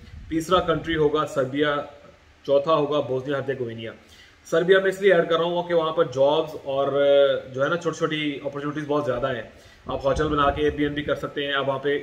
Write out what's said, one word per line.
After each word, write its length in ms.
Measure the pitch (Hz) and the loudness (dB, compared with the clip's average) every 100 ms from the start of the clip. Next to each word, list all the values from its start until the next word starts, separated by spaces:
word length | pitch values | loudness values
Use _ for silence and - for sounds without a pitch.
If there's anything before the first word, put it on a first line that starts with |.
| - - - | -20 -20 -6
तीसरा 280 | 160 165 180 | -6 0 2
country 360 | 175 156 165 | 2 -2 -2
होगा 300 | 160 147 151 | 0 2 2
Serbia, 640 | 147 147 127 143 151 143 - - - - _ _ - | 0 -2 -2 0 0 0 -6 -14 -20 -20 _ _ 0
चौथा 260 | 143 160 | 2 4
होगा 280 | 156 139 147 | 2 2 0
बोस्निया 380 | 127 131 135 139 | -2 -4 -2 -4
हर्जेगोविना। 540 | 127 127 117 113 110 101 - - - _ - | -4 -4 -6 -8 -12 -14 -20 -20 -20 _ -2
सर्बिया 300 | 165 175 190 | 0 6 4
में 60 | 190 | 4
इसलिए 260 | 190 202 | 2 4
ऐड 160 | 170 165 | 4 4
कर 60 | |
रहा 100 | 165 | 0
हूँ 240 | 170 175 170 | 0 -2 0
कि 60 | |
वहाँ 180 | 170 156 | 0 2
पर 140 | 160 147 | 0 0
jobs 480 | 127 139 156 156 143 139 | 2 4 4 -2 -8 -4
और, 220 | 135 139 | -2 0
अ, 640 | 139 143 143 139 131 131 | 2 4 6 4 2 -6
जो 80 | 127 | -2
है 80 | 143 | -2
ना, 60 | 170 | 0
छोटी-छोटी 640 | 170 165 160 156 147 139 139 | -4 -2 -2 -2 -4 -6 -8
opportunities 400 | 143 147 147 143 | -8 -6 -6 -2
बहुत 180 | 147 | -2
ज़्यादा 240 | 127 120 135 | -2 -2 -4
हैं। 240 | 120 107 - - - - | -4 -10 -18 -20 -16 -10
आप 160 | 131 135 | -4 0
hotel 220 | 135 151 | 0 0
बना 220 | 147 139 | 2 2
के 200 | 143 151 | 2 0
Airbnb 360 | 143 147 147 143 | 0 -2 -2 -4
कर 80 | |
सकते 300 | 139 139 147 | -4 -4 -6
हैं, 100 | 143 | -4
आप 120 | 139 135 | -2 -2
वहाँ 120 | 135 | -2
पे 180 | 143 143 | -2 -2